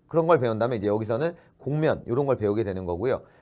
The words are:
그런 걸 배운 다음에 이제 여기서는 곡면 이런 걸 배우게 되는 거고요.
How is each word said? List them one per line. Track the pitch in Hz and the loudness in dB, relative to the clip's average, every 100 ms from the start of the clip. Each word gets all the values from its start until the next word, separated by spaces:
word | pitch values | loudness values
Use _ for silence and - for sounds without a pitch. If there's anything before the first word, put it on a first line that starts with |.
| _ | _
그런 | 160 165 | 0 4
걸 | 156 | 4
배운 | 120 110 | 4 0
다음에 | 117 117 | 0 0
이제 | 101 | 0
여기서는 | 110 107 117 165 170 _ _ | 0 0 -2 -2 -6 _ _
곡면 | 131 151 156 82 - | -6 0 0 0 -2
이런 | 120 139 | -2 0
걸 | 120 | 0
배우게 | 104 104 | 0 0
되는 | 101 92 | -2 -4
거고요. | 90 87 127 101 - _ | -4 -4 -2 -4 -6 _